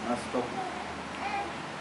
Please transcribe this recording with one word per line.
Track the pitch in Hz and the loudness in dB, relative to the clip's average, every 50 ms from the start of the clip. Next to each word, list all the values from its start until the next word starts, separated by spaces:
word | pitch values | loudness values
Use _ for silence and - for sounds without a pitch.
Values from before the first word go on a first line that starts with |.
| - 113 | 2 2
not | 123 117 - - | 2 2 2 2
stopping. | - 127 - - - 117 - - - - - - - - - - - - - 807 807 - 403 392 - - - - - - | 2 2 2 2 2 0 0 0 0 -2 -2 -2 -2 -4 -4 -4 -2 -2 0 2 2 2 0 0 -2 -4 -4 -4 -4 -4